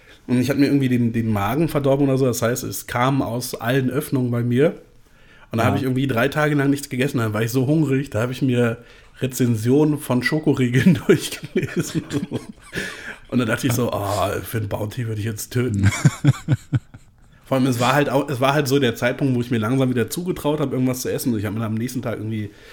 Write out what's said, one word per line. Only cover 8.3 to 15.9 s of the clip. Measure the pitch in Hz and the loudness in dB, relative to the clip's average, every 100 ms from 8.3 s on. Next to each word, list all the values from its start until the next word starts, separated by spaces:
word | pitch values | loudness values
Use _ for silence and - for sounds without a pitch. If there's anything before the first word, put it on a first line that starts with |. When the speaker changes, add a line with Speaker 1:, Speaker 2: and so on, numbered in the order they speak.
Speaker 1:
ich | 127 | 0
mir | 139 120 120 117 - - - - | 0 2 2 0 -10 -20 -20 -6
Rezensionen | 131 131 123 110 117 139 156 143 | -4 0 0 2 2 4 4 0
von | - 123 | -2 -2
Schokoriegeln | 123 151 160 135 123 127 185 - | 0 0 0 2 2 4 4 4
<laughs> | - | 4
durchgelesen. | 175 - - - - - - - 160 - 147 - - - - - - - - - - - | 2 2 -10 -6 -4 -2 -2 -4 -4 -4 -6 -6 -8 -10 -20 -14 -10 -10 -10 -14 -16 -4
Und | 123 | -2
da | |
dachte | 113 113 135 | 0 0 0
ich | |
so, | 120 117 | 0 -2
ah, | - 101 101 95 101 | -2 -2 -2 -2 -2
für | - 113 | -4 -6
ein | 104 | -4
Bounty | - 104 113 113 | -4 -6 -6 -6
würde | 107 | -4
ich | 110 | -4
jetzt | 104 - | -6 -4
töten. | 123 123 104 98 | -2 0 2 2